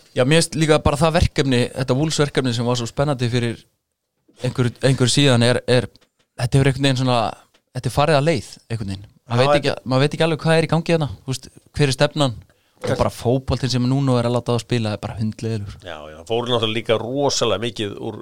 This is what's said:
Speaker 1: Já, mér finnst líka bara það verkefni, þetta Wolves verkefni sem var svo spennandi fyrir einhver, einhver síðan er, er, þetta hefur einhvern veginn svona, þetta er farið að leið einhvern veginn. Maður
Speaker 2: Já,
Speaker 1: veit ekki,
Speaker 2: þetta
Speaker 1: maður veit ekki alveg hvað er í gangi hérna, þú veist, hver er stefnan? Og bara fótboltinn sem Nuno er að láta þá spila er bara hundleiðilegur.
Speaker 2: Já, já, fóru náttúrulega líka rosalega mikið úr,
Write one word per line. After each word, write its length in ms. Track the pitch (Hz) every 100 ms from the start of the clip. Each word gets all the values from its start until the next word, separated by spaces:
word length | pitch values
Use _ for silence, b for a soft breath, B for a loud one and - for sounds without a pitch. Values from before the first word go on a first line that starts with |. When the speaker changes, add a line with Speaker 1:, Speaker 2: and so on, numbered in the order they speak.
| _
Speaker 1:
Já, 100 | 135 123
mér 140 | 165
finnst 160 | 165 147
líka 220 | 156 151
bara 160 | 151 143
það 160 | 160 160
verkefni, 400 | - - 139 123 123
þetta 240 | - 123 127
Wolves 220 | 160 151
verkefni 340 | 143 - 131
sem 140 | 117 120
var 80 | 123
svo 140 | 113
spennandi 400 | - 147 127 123
fyrir 320 | 123 117 110 _ _ _ _ _ _ _ -
einhver, 300 | 123 - 120 -
einhver 260 | 131 131 123
síðan 380 | - 143 120 120
er, 140 | 120 -
er, 220 | 123 117 _ _ _ _ -
þetta 220 | 123 139
hefur 100 | 135
einhvern 200 | 131 139
veginn 120 | 127
svona, 180 | 131 123 104 - _ _ _ 127
þetta 140 | 123
er 60 | -
farið 240 | 151 147
að 80 | 151
leið 240 | 139 - - -
einhvern 220 | 110 98
veginn. 140 | 98 101 _ -
Maður 140 | 120
Speaker 2:
Já, 60 | 135
Speaker 1:
veit 80 | 143
ekki, 140 | 139
Speaker 2:
þetta 180 | - 113
Speaker 1:
maður 140 | 131 147
veit 80 | 156
ekki 100 | 165
alveg 160 | 160
hvað 140 | 165 160
er 80 | 160
í 40 |
gangi 220 | 156 165
hérna, 160 | 165 143 -
þú 100 | -
veist, 160 | 127 - - _
hver 140 | - 143
er 60 | 127
stefnan? 380 | 147 156 139 104 - _ _ _
Og 160 | - 135
bara 140 | 107
fótboltinn 600 | - 117 131 131 131 127
sem 100 | 123
Nuno 320 | 123 135 139 123
er 100 | 120
að 60 | 120
láta 160 | -
þá 80 | 120
spila 300 | - 123 107
er 60 | 104
bara 140 | - 104
hundleiðilegur. 600 | 110 107 113 110 101 -
Speaker 2:
Já, 160 | 90 78 76
já, 60 | 78 82
fóru 220 | 113 120
náttúrulega 280 | 120 110 113
líka 200 | 113 113
rosalega 640 | 113 139 139 - 120 95
mikið 320 | 117 113 101 -
úr, 200 | 117 -